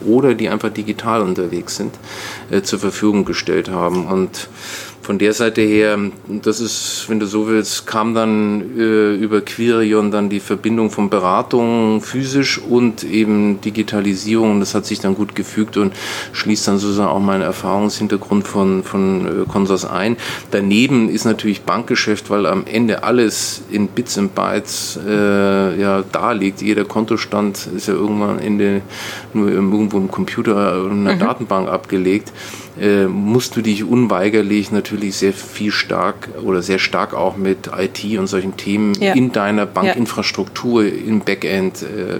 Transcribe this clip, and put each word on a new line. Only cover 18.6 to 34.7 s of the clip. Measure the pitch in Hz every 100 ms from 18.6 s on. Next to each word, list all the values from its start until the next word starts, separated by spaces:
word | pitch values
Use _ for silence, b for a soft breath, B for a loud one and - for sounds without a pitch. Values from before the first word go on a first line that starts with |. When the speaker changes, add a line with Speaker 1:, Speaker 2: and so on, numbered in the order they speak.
| 95 95
Speaker 1:
von, | - 143 190 95 90
äh, | 92 98
Consors | 104 98 92
ein. | - 90 104 117 B B -
Daneben | 101 98 101 135 135 110
ist | 107
natürlich | 117 107 110 98
Bankgeschäft, | - 92 113 123 - 104 -
weil | 104 90
am | 95
Ende | - 110 117 101
alles | - 123 110 - - - -
in | 104 101
Bits | - - -
und | 98 95
Bytes, | 95 101 - - - -
äh, | 101 104 101 101 98 98 98 85
ja, | 101 98 95
da | 76 104
liegt. | 113 98 95
Jeder | 101 104
Kontostand | 98 110 110 110 - 104 104 98 107 95
ist | -
ja |
irgendwann | 98 104 104 104
am | 98
Ende | 107 104 101 98 98 B B B B
nur | 110 101
irgendwo | 92 98 107 107 101
im | 95
Computer | - 92 - 113
oder | 101 101 90 95
in | 101 101
einer | 185
Speaker 2:
Mhm. |
Speaker 1:
Datenbank | 185 127 113 95 87
abgelegt. | 92 - 98 92 104 107 B B B B -
Äh, | 101 101 95
musst | 95 101 123 123
du | 113
dich | 110 104
unweigerlich | 95 123 117 92 101 107 101 104 98